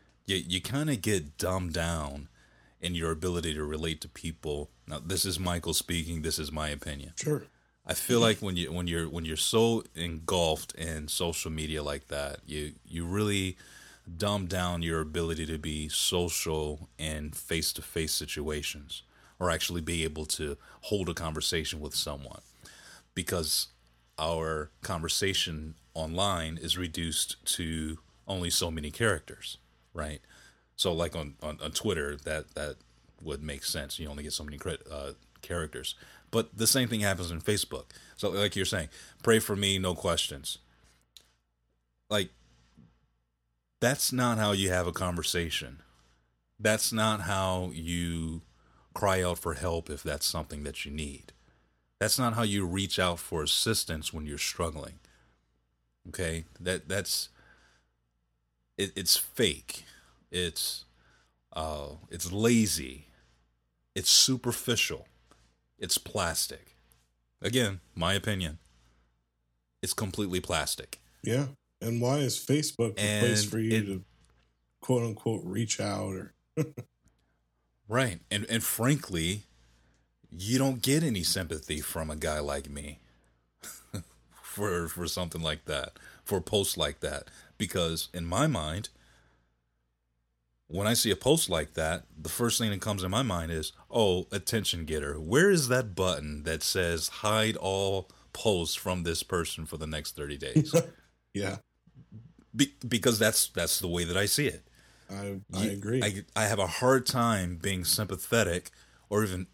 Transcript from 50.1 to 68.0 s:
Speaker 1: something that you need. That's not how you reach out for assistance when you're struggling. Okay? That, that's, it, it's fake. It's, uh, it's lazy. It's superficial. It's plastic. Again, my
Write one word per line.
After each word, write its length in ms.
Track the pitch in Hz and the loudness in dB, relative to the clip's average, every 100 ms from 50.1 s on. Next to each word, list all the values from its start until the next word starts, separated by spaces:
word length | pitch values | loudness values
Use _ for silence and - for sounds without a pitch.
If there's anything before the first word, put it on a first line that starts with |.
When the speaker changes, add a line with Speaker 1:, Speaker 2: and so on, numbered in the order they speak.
| 73 | -2
Speaker 1:
something 380 | - 82 73 73 | -2 -2 -6 -8
that 220 | 71 - | -8 -8
you 60 | 71 | -8
need. 400 | 73 73 69 - - _ _ _ _ _ - | -6 -8 -10 -18 -20 _ _ _ _ _ -2
That's 200 | 104 - | 2 2
not 140 | 120 | 2
how 100 | 113 | 2
you 220 | 110 101 | 2 2
reach 340 | 90 95 98 - | 0 0 0 2
out 200 | 90 85 | 2 0
for 220 | - 82 | -4 -2
assistance 720 | 76 - 113 107 - 80 - | 2 2 2 0 0 -4 -6
when 120 | 80 | -6
you're 120 | 73 71 | -6 -4
struggling. 600 | - - 85 76 69 - - _ _ _ _ _ _ _ _ _ 90 | -4 -2 -2 -4 -12 -16 -20 _ _ _ _ _ _ _ _ _ -12
Okay? 360 | 87 82 82 82 - | -4 -4 -4 -8 -8
That, 280 | 92 90 - | -4 -4 -2
that's, 400 | 98 90 - - _ - - _ _ _ _ _ _ _ _ _ _ _ - | -4 -2 -4 -4 _ -20 -20 _ _ _ _ _ _ _ _ _ _ _ -6
it, 140 | 98 | -4
it's 220 | 98 87 - | -2 2 2
fake. 680 | - - 104 71 - - - - - _ - | 0 2 2 2 -8 -14 -14 -20 -20 _ -6
It's, 540 | 90 87 - - - - _ _ _ _ _ _ | -2 -2 -2 -6 -6 -12 _ _ _ _ _ _
uh, 360 | 80 78 76 71 80 - | -8 -6 -6 -8 -12 -14
it's 220 | 85 85 | -10 -4
lazy. 720 | 98 117 117 104 78 64 69 - - _ _ _ _ _ _ _ | 2 6 6 4 0 -4 -12 -20 -20 _ _ _ _ _ _ _
It's 140 | 92 - | -2 6
superficial. 960 | - - 127 123 - - 113 - 69 - _ _ _ _ _ _ - | 6 6 4 0 -2 2 2 2 -2 -12 _ _ _ _ _ _ -8
It's 200 | 92 - | -2 -2
plastic. 800 | - 107 85 - - 65 - _ _ _ _ _ _ - | -2 0 0 0 -4 -6 -18 _ _ _ _ _ _ -6
Again, 380 | 98 127 107 92 _ | 0 2 2 -2 _
my 180 | 85 | -2